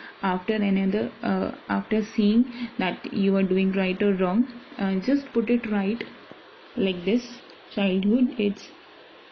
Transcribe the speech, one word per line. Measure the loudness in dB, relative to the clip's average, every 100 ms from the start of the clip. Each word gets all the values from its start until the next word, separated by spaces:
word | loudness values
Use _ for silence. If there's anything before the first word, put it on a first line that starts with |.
| -16 -6
after | -2 -2 -2 0
another, | 2 2 2 0 -2 -4
uh, | -2 -2 -2 -6 -4
after | -4 0 -2 -2 0
seeing | 4 4 2 -2 -8 -4
that | -4 -4 -6
you | 0 2
are | 2 2
doing | 2 2 2
right | 0 0
or | 2 2
wrong। | 2 2 0 -4 -14 -6
Uh, | -2 -2 2
just | 0 0 -2
put | 2
it | 0
right | 0 -2 0 -2 -6 -14 -20 -20 -20 -20 -12 -2
like | -2 0 0
this, | 0 -2 -12 -20 -20 -10 -2
childhood, | 0 2 2 4 2 2
it's | -2 -2 -10 -20 -20 -20 -20 -20 -20